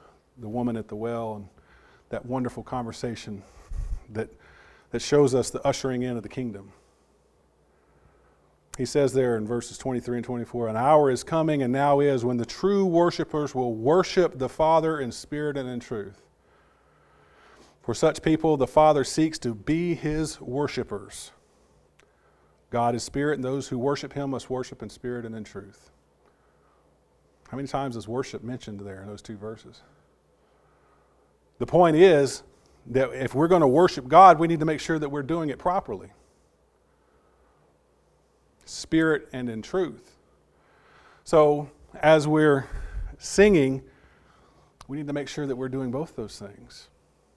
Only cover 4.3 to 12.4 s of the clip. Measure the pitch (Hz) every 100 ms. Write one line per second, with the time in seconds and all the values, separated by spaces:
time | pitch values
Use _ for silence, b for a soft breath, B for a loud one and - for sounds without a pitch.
4.3 | - b b b b b 117 - 147 139
5.3 | 127 117 - 139 131 135 127 127 120 104
6.3 | - 123 98 98 - b b b b _
7.3 | _ _ _ b b b b b b b
8.3 | b b b _ - 123 147 135 131 123
9.3 | 113 107 120 120 - 131 123 120 120 110
10.3 | 123 113 120 117 110 131 156 143 123 -
11.3 | 165 160 147 127 135 143 143 143 135 120
12.3 | 123